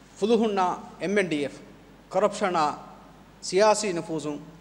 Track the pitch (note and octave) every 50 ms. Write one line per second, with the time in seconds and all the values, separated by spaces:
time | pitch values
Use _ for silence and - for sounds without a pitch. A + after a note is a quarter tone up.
0 | - - - - G3 A3 A#3+ G#3 A#3 A3 G3+ G3 F#3 F3+ D3 - - - - -
1 | D#3+ F3+ G3+ G#3 F#3+ E3+ D#3 D3 C#3 C3 - - - - - - - - - -
2 | - - - F#3 G#3 G3 G3+ - G#3+ F#3+ F3+ E3 D3+ D3 C3+ - - - - -
3 | - - - - - - - - - - - F#3 G#3+ G#3+ G#3 G#3 A3 G3+ E3+ E3
4 | D#3+ - D#3+ D#3 C#3+ D3+ D3 C#3+ - - - -